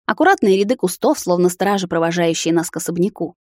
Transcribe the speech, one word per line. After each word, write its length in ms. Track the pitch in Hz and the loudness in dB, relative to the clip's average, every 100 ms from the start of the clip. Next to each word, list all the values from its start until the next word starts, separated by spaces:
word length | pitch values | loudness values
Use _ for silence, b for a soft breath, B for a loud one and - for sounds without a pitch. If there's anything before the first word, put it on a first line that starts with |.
аккуратные 540 | - - 330 392 208 190 | -6 0 2 4 2 2
ряды 180 | 202 254 | 2 0
кустов, 420 | 185 - 254 240 | -2 0 -2 0
словно 300 | - 175 180 | 0 0 0
стражи, 400 | - 196 202 175 | 0 -2 -2 -2
провожающие 640 | 170 165 175 170 160 165 | -2 -2 0 -2 0 0
нас 180 | 165 156 | 0 -2
к 60 | 170 | -6
особняку. 580 | - 175 190 - 170 - _ | -6 -2 -2 -4 -10 -12 _